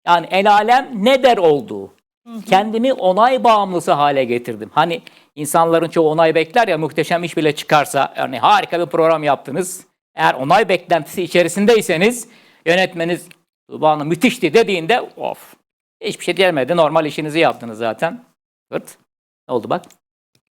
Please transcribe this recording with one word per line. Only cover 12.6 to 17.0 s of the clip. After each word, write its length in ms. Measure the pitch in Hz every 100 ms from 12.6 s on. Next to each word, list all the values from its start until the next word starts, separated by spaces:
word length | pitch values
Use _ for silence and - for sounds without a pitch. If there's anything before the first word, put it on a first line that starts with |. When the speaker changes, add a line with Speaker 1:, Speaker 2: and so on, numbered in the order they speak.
| 160
Speaker 1:
yönetmeniz 600 | 180 180 170 165 165 - _ _ _ _
"Tuğba 220 | 120 151
Hanım 160 | 151 147
müthişti." 460 | 165 247 - 160
dediğinde, 480 | 151 202 185 165 247 - -
"Of, 360 | 60 - - _ _ _ _ _
hiçbir 240 | - - -
şey 120 | 170
diyemedi, 400 | 185 151 127 175
normal 280 | 151 160